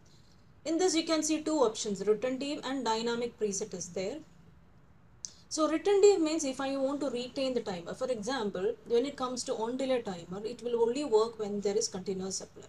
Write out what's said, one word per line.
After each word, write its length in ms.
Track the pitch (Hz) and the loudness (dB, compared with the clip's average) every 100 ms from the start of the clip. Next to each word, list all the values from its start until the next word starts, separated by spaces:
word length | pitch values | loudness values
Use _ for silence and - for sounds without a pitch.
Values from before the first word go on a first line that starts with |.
| - - - - - - - | -20 -20 -20 -20 -20 -12 -2
In 140 | 330 | 2
this, 160 | 370 311 | 4 4
you 80 | |
can 180 | 330 311 | 2 2
see 220 | 311 311 | 2 0
two 140 | 311 311 | 0 4
options, 460 | 220 - 220 185 196 | 4 2 -4 -2 2
retentive 540 | 208 254 262 277 294 | 2 2 -2 -4 -4
and 200 | 254 269 | -4 -2
dynamic 540 | 226 226 233 233 240 - | 0 0 0 -2 -4 -2
preset 360 | 208 185 214 185 | -2 -2 -6 -8
is 140 | 175 | -8
there. 280 | 190 190 302 - - - - - - - - - - - - - | -6 -6 -6 -14 -20 -20 -20 -20 -20 -20 -20 -20 -18 -16 -16 -10
So 200 | 311 294 | -2 0
retentive 520 | 311 370 403 403 381 | 2 4 8 8 8
means 240 | 311 320 277 | 2 2 -2
if 140 | 262 | -2
I 180 | 269 277 | -2 0
want 240 | 269 285 | 0 0
to 100 | 285 | -2
retain 420 | 240 247 285 262 | -2 -6 -2 0
the 60 | 240 | -2
timer. 340 | 214 175 170 | -4 -6 -8
For 160 | 180 262 | -6 -4
example, 640 | 233 202 269 208 185 403 480 220 | -2 -2 -2 -2 -2 -2 -4 0
when 180 | 233 277 | 2 2
it 120 | 277 | -2
comes 260 | 254 254 | -4 -4
to 100 | - | -4
on 240 | 214 220 254 | -2 -2 -2
delay 240 | 262 254 | 0 0
timer, 400 | 208 175 170 196 226 | -2 -8 -8 -8 -8
it 180 | 240 | -6
will 180 | 240 233 | -2 2
only 220 | 226 262 | 2 2
work 340 | 285 214 226 - | 4 4 4 -2
when 240 | 202 202 | -4 -2
there 160 | 202 208 | 0 0
is 100 | - | -2
continuous 500 | 190 185 190 190 - | -6 -4 -4 -4 -6
supply. 260 | - - | -10 -18